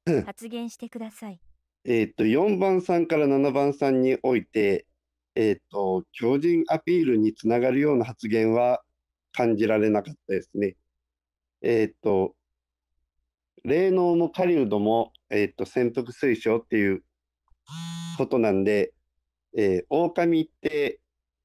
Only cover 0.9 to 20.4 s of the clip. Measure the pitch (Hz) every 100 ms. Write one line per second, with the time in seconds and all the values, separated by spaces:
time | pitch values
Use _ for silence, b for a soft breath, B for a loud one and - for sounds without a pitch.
0.9 | 233 220 - 214 180 - _ _ _ -
1.9 | 117 107 - 110 135 208 190 190 185 180
2.9 | 175 165 160 143 139 143 139 143 143 139
3.9 | 131 131 131 131 123 - 110 101 92 -
4.9 | _ _ _ _ - 110 95 _ 101 95
5.9 | 92 - - 117 139 165 170 160 160 -
6.9 | 180 139 113 110 110 110 120 127 131 151
7.9 | 131 113 113 110 113 110 117 123 123 -
8.9 | _ _ _ _ - 120 107 110 110 107
9.9 | 107 98 - - 95 - 101 101 - _
10.9 | _ _ _ _ _ _ _ - 117 107
11.9 | - 110 98 95 - _ _ _ _ _
12.9 | _ _ _ _ _ _ - - 156 190
13.9 | 185 175 170 165 - 180 165 113 104 104
14.9 | 117 - _ _ 104 101 - 95 127 123
15.9 | 120 123 - 139 113 113 113 - 110 101
16.9 | 95 - _ _ _ _ _ - - -
17.9 | - - - 131 131 110 98 98 104 -
18.9 | _ _ _ _ _ _ - 101 92 -
19.9 | 147 170 170 170 160